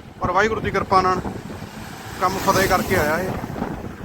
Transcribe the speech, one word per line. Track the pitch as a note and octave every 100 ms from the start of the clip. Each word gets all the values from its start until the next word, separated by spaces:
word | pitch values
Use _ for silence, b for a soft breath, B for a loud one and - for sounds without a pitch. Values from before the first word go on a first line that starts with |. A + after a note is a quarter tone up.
| - -
ਪਰ | F3+
ਵਾਹਿਗੁਰੂ | F3+ G#3+ G#3+
ਦੀ | G#3
ਕਿਰਪਾ | F#3+ - F#3+
ਨਾਲ | F#3 F#3 - - - - - - - - - -
ਕੰਮ | F#3 F#3+ D#3+
ਫਤਿਹ | F#3 F#3+
ਕਰਕੇ | F#3 - F#3
ਆਇਆ | D3+ D#3+
ਇਹ। | F#3+ - - - - - - -